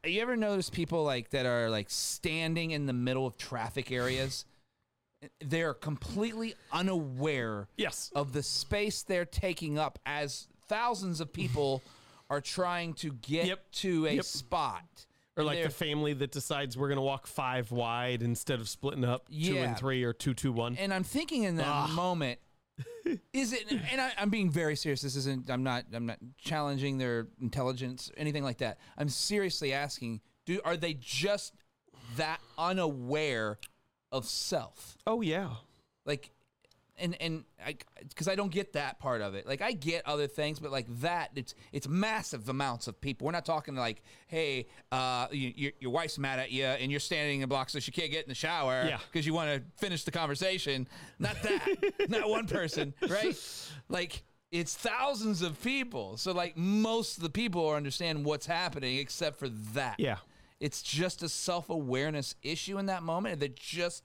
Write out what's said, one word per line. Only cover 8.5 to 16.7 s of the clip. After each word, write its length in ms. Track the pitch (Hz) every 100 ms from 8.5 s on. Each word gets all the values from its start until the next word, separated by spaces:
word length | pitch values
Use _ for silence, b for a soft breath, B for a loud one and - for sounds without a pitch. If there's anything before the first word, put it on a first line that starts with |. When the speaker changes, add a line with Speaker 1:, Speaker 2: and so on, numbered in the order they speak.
| 143 - 208 208 -
Speaker 1:
they're 200 | - 180 175
taking 520 | - 185 165 160 147
up 200 | 147 - -
as 420 | 147 147 - - - -
thousands 540 | 208 240 214 190 160
of 100 | 160
people 500 | 165 135 127 143 131 -
<laughs> 420 | - - - -
are 120 | 143
trying 520 | - - 180 175 170
to 180 | 156 160
get 340 | 127 127 156 170
Speaker 2:
Yep. 260 | 190 -
Speaker 1:
to 340 | - 190 165 156
a 40 | 143
Speaker 2:
Yep. 80 | -
Speaker 1:
spot. 800 | - - 175 139 90 - - - b b -
Speaker 2:
Or 60 |
Speaker 1:
And 40 | 151
Speaker 2:
like 100 | 147
the 60 |
Speaker 1:
they're 60 | 160
Speaker 2:
family 440 | 151 160 147 147
that 180 | 139 135
decides 460 | 139 - 143 143